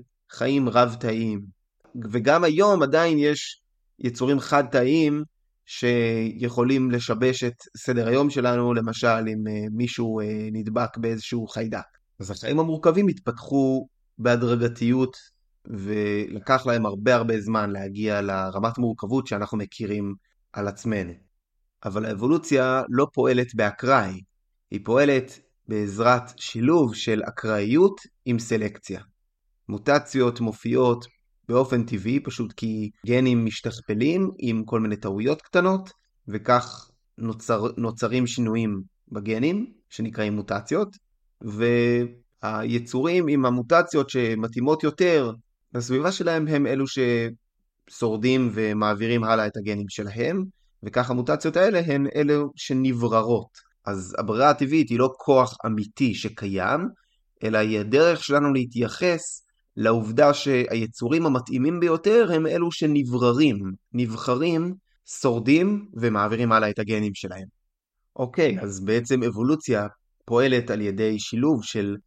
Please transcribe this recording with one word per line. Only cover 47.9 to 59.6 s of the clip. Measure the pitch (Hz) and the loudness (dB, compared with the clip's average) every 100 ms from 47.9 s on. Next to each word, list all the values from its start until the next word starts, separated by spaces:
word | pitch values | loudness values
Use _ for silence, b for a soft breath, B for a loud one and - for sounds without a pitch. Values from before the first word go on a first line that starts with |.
| - 117 110 123 131 123 | -4 -2 0 2 2 2
ומעבירים | 104 110 107 107 101 113 120 | 0 -2 0 0 0 0 0
הלאה | 110 110 107 | 2 2 0
את | 110 | -4
הגנים | 104 104 98 | -6 -4 -6
שלהם, | - 104 104 127 185 190 _ _ _ | -8 -8 -4 -4 -2 -6 _ _ _
וכך | 104 123 123 | -6 -4 -2
המוטציות | 123 123 156 160 160 | -2 -2 -2 0 2
האלה | 190 190 | 4 2
הן | 170 139 139 - | 0 0 0 0
אלו | 147 147 147 - | 2 2 0 -8
שנבררות. | - 131 131 120 117 113 110 117 92 - _ _ - | -4 0 0 0 2 2 2 0 -2 -18 _ _ -8
אז | 101 92 - | -8 -6 -6
הברירה | 104 110 143 | -2 4 4
הטבעית | 147 135 156 123 | 4 2 2 2
היא | 117 | 2
לא | 131 131 | 0 0
כוח | - 135 123 - 113 | 4 4 4 0 -4
אמיתי | 107 104 - 135 | -4 -6 -2 -2
שקיים, | 92 107 113 104 95 92 139 196 - _ _ _ _ | 0 -8 -6 -6 -2 -2 -2 -4 -10 _ _ _ _
אלא | 110 110 | -2 0
היא | 107 107 | 0 -2
הדרך | 104 131 170 165 | 0 4 4 2
שלנו | - 143 147 | 0 0 2
להתייחס | 135 120 117 113 - 180 165 - - _ _ | 0 -2 -4 -4 0 -2 -2 -6 -16 _ _